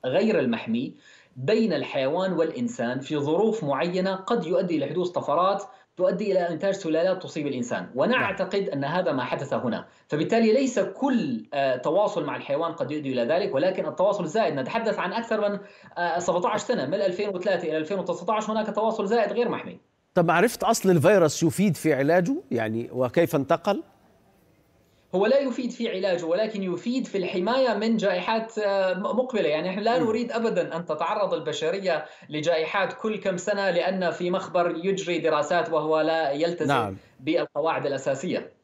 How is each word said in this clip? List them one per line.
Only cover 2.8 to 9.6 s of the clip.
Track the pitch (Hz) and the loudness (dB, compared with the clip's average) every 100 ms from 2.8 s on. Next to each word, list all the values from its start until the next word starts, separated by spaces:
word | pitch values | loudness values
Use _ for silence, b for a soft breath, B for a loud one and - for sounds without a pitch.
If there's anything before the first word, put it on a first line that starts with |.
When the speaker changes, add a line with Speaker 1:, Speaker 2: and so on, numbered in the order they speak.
| 120 131 | -2 -2
Speaker 1:
في | - 151 | -4 -2
ظروف | 139 165 220 - | 0 2 2 0
معينة | 147 156 175 185 190 190 | -2 -2 0 0 -2 -2
قد | - 240 160 | -2 -2 2
يؤدي | 180 185 156 | 0 2 0
إلى | 143 | -2
حدوث | 160 180 | -2 -2
طفرات | 139 131 151 185 202 - B B - | -2 0 2 2 0 -6 B B -2
تؤدي | 269 180 214 | 0 0 0
إلى | 185 175 | 0 0
إنتاج | 160 196 | -2 -2
سلالات | 185 165 156 180 180 | -2 0 2 2 0
تصيب | 151 160 143 | -4 -6 -4
الإنسان، | 131 120 101 90 123 | -4 -4 -4 -6 0
وأنا | 170 | 2
Speaker 2:
نعم. | 247 | 2
Speaker 1:
أعتقد | 208 185 185 202 185 | 0 -2 -2 -2 -2
أن | 143 | -2
هذا | 139 175 175 | -2 0 0
ما | 135 | 0
حدث | 123 165 139 | -2 -4 -2
هنا. | 120 | -2